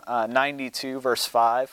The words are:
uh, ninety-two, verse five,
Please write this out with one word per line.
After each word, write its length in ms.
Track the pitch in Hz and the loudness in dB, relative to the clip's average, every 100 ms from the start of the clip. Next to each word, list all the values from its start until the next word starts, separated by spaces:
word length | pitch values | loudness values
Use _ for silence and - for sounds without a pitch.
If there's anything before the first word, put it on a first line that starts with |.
| - | -4
uh, 220 | 120 110 | -2 0
ninety-two, 720 | 127 139 143 131 - 135 131 | 2 0 -2 -8 -8 -8 -4
verse 260 | 127 117 - | 0 0 0
five, 460 | 120 117 120 135 | 2 4 2 -2